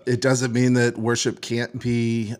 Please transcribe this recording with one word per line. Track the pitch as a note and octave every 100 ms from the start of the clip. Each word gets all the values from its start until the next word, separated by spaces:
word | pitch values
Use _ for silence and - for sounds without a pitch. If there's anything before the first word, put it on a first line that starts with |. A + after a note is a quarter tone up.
| -
it | B2
doesn't | C3+ C3 B2+
mean | A#2 B2+ B2+
that | A#2+ A#2
worship | A2+ A#2 A#2 -
can't | - A#2 A#2+ B2
be, | B2 A#2 A#2 A#2 G#2+ A#2+